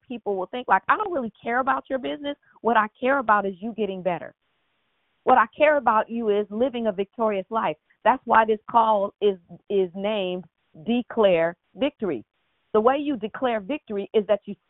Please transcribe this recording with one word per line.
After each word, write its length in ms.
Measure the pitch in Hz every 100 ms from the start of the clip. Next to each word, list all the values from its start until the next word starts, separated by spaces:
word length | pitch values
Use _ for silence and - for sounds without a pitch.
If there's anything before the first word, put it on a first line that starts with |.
| -
people 300 | 240 208 190
will 100 | 185
think, 220 | 247 254
like, 140 | 190 -
I 80 | 294
don't 160 | 427
really 200 | 339 233 -
care 180 | 240 240
about 240 | 262 269 -
your 100 | 269
business. 380 | 269 294 285 285 _ _
What 160 | 220 220
I 100 | 214 _
care 180 | 247 277
about 280 | 226 208 196
is 80 | 180
you 120 | 220 220
getting 260 | 202 190
better. 320 | 180 170 - - _ _ _ _ _ _ _ _
What 140 | - 254
I 80 | 220 -
care 220 | 302 294
about 320 | 233 220 -
you 180 | 233 226
is 180 | 202 208
living 360 | 208 262 240 226
a 60 |
victorious 540 | 185 196 - 220 202 185
life. 260 | 226 208 151 _ _
That's 180 | 214 262 -
why 180 | 220
this 160 | 220 214 -
call 440 | 233 226 214 202 -
is, 160 | 208 190 170 175 -
is 200 | 202 185
named 500 | 190 202 220 185 180 165 _ _ 170 160
Declare 720 | 240 - - 202 170 165 175 _
Victory. 500 | - 269 - 202 131 - _ _ _ _
The 60 | 214
way 180 | 220 277
you 180 | 285 262
declare 440 | 214 - 254 226
victory 500 | 190 202 - 202 202
is 140 | 220 190
that 140 | 202
you 100 | - 208 -